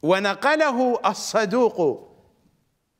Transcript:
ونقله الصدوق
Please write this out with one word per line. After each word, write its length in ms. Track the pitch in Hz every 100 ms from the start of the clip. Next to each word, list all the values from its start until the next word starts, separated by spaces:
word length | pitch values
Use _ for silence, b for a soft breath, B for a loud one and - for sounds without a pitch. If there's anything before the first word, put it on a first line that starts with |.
ونقله 1000 | 151 190 202 196 262 311 302 240 254 233 196
الصدوق 1000 | 208 - 214 208 240 226 - 151 107 - _ _ _ _ _ _ _ _